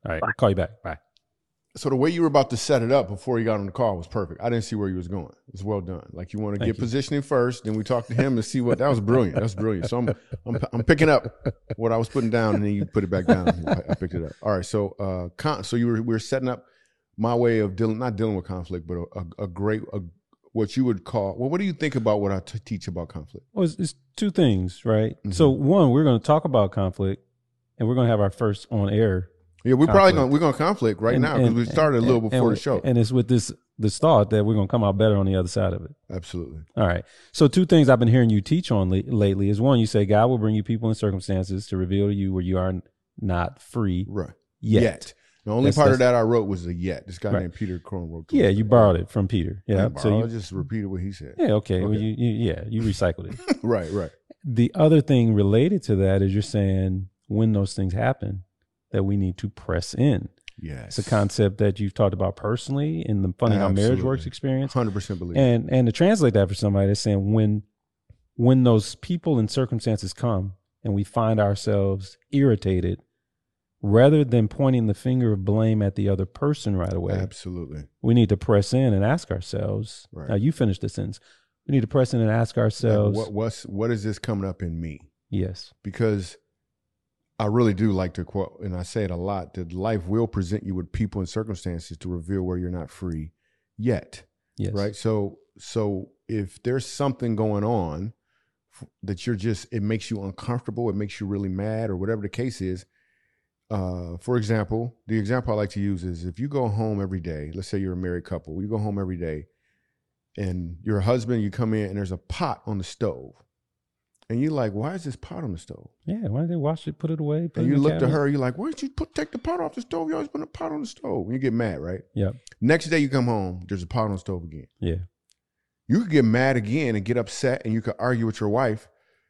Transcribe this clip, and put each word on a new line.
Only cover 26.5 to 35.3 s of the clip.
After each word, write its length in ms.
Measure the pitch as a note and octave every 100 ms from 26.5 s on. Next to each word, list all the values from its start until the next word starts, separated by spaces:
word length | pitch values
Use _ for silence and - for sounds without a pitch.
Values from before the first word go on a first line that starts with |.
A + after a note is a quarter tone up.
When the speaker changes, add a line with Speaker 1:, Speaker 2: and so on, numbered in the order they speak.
| B2 G2
Speaker 1:
conflict, 500 | - F#2+ - F#2+ G2 _ _ _ _ _ -
and 80 | A2+
we're 60 | B2+
gonna 120 | A#2+
have 140 | G#2+
our 80 | G2+
first 360 | - A2+ G2+ -
on 180 | A2 G2
air 400 | G#2 A2 F#2 F#2+ _ _ _
Speaker 3:
Yeah, 100 | A#2+ B2+
we're 100 | E3
probably 240 | G3+ F#3+
Speaker 1:
conflict. 40 | D#3
Speaker 3:
gonna, 100 | C3
we're 120 | D3
gonna 180 | D#3+ C3
conflict 440 | D#3+ G3+ A2+ G2+
right 140 | A2+ B2+
Speaker 1:
And, 60 |
Speaker 3:
now 120 | D3 B2+
'cause 100 | A#2+
Speaker 1:
and, 80 | A#2
Speaker 3:
we 100 | A2+
started 320 | D#3 D#3 B2
a 20 |
little 200 | A#2+ A#2+
Speaker 1:
and, 100 | A2
Speaker 3:
before 160 | B2+ A#2+
Speaker 1:
and, 80 | G2+
Speaker 3:
the 20 |
show. 200 | C#3+ G#2+
Speaker 1:
and 140 | C3 A#2+
it's 140 | A2
with 140 | B2+ A#2+
this, 220 | B2 - - _ -
this 180 | G#2+ -
thought 320 | D#3 B2 G#2
that 120 | A2 G#2
we're 80 | G#2+
gonna 120 | F#2+
come 160 | A#2+
out 140 | G2+ G2
better 180 | A2 G2+
on 80 |
the 100 | F#2+